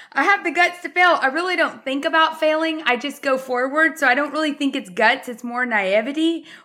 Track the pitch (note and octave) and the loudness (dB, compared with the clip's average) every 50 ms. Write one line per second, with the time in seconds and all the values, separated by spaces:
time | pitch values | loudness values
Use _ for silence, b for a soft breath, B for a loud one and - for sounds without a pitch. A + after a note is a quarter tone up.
0 | B B B C4+ C#4+ G4 G4+ G4+ F#4+ E4+ C4+ F4 F4 F4 F4 - - D4 - F4 | B B B 0 2 2 2 2 0 -2 0 2 2 0 0 -4 -12 -4 0 4
1 | F4+ F4 D#4 - C4 C4+ B3+ E4 F4+ F#4 F4+ E4+ D#4 - - - - C4 C4+ C#4 | 4 4 4 4 2 0 0 0 -2 -2 0 0 0 0 -2 -6 -8 -6 -4 -2
2 | D4+ D#4+ D#4+ D#4+ D#4+ D#4 D#4+ - D#4+ D#4 D#4 D#4 D#4+ D#4+ D#4+ D#4 D#4+ A#3+ B3 A#3 | -2 0 2 2 2 2 0 0 0 0 2 2 0 -2 -2 -2 0 0 0 0
3 | C#4+ C#4+ C#4 - - C#4 C4+ C4 C4 B3 B3 B3 C4 C4+ C#4 D#4 D#4+ D#4+ D#4+ - | -2 -6 -8 -4 -2 -2 -2 -2 -2 -4 -4 -2 -2 0 2 2 2 2 2 2
4 | C#4 B3+ B3 C#4 D4 D4 D4+ D#4 D#4 D4+ D4 - C#4+ C4+ - C4+ - F#3 F3+ A#3 | 2 2 2 2 0 -2 -2 -2 -2 -2 -2 -2 -2 -2 -2 -4 -8 -8 -2 2
5 | A3 A3+ C4 C4 - B3 A#3 A3+ - A#3+ A#3+ B3 B3 A#3+ A3+ G#3 F#3+ F#3 G3 G#3+ | 2 2 2 0 -4 -12 -12 -10 -10 -8 -6 -4 -4 -2 -2 -2 0 2 0 0
6 | A3 C#4 C#4 D#4 D#4+ E4 E4 D#4 D#4 B B B B | 0 -2 -2 -2 0 0 -2 -2 -8 B B B B